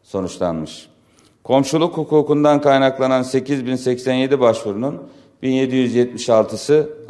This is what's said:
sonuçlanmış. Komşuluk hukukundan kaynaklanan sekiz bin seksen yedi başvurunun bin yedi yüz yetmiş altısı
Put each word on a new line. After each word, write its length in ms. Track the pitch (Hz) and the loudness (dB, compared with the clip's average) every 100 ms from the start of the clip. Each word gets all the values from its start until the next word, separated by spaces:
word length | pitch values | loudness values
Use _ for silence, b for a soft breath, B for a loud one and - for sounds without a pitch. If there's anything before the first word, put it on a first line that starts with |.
sonuçlanmış. 880 | _ 98 92 - 90 80 78 - - _ b b b b | _ -8 -8 -4 -4 -4 -8 -14 -20 _ b b b b
Komşuluk 540 | - 131 135 156 170 165 | -2 0 2 0 -2 -4
hukukundan 640 | 147 151 143 147 147 147 | 0 2 2 2 4 4
kaynaklanan 600 | 147 135 135 131 131 131 | 4 4 2 0 0 0
sekiz 440 | 127 131 127 143 123 | 0 -4 -2 -4 -4
bin 100 | 127 | -4
seksen 380 | 127 123 131 | -2 -2 -2
yedi 260 | 127 131 135 | -2 0 2
başvurunun 640 | 123 110 107 101 131 - - B B B | 4 2 -2 -6 -6 -8 -14 B B B
bin 100 | 131 | -2
yedi 240 | 131 131 127 | 0 0 0
yüz 200 | 127 117 | 2 2
yetmiş 340 | 123 113 - | 0 -2 2
altısı 600 | 113 107 107 - 151 147 - | 2 2 -2 0 2 0 -6